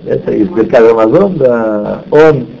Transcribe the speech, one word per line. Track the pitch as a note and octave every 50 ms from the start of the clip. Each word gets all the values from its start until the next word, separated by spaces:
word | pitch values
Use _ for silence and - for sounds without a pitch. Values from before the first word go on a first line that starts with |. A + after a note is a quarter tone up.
| -
Это | - - C3+ - -
из | - A2 G#2 F#2
Беркат | F#2+ A2+ A2 - - A#2+ A2+ A2+
Амазон, | A2+ A2+ A2 A2 C3 F3+ G3+ G3 F3+
да. | D3+ C3 B2 A#2+ A#2 A2 A2 G#2+ G#2 G#2 G#2 G2+ - - -
Он | - D3+ D#3+ D#3 D3 B2+ A#2+ - - -